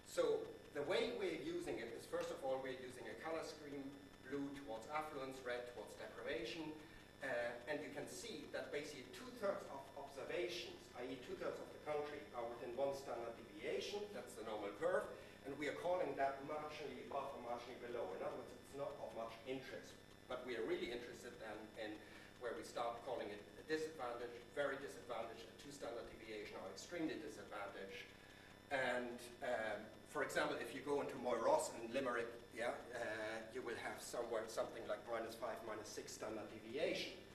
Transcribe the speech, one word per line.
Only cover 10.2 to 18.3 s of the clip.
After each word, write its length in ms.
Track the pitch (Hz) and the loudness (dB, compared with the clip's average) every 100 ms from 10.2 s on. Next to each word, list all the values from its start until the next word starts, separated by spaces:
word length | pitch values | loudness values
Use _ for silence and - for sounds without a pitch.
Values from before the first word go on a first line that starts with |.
| - - 117 - - - - 123 | 0 2 2 0 -4 -8 -10 -4
i 80 | 131 | -2
e 80 | 135 | -2
two-thirds 320 | - 175 160 - | -4 0 0 0
of 140 | - | -4
the 80 | - - | -6 2
country, 320 | 147 147 147 - - | 2 2 -2 -4 -2
are 80 | 120 | 0
within 240 | 120 123 120 | 0 -2 4
one 160 | 139 | 4
standard 400 | 139 - 123 120 - | 4 0 0 0 -4
deviation. 640 | 113 - - - - 208 208 | -8 -4 2 2 2 0 -2
That's 240 | - - - | -4 -6 -6
the 80 | |
normal 320 | 107 107 101 - | -2 0 -2 4
curve. 320 | 165 180 - - - - 139 | 6 6 4 -4 -10 -8 -6
And 80 | 139 | 0
we 160 | 147 | 2
are 80 | 127 | 4
calling 320 | 165 180 160 139 | 6 6 6 6
that 240 | - 139 | 6 6
marginally 640 | 139 151 151 147 143 123 - | 0 0 0 -2 -4 -4 0
above 240 | 135 135 | 0 0
or 80 | 123 117 | -2 -2
marginally 320 | 120 - 120 | -2 -2 -6
below. 320 | 120 117 95 95 | -2 0 0 0
In 0 | |
other 80 | 185 | 0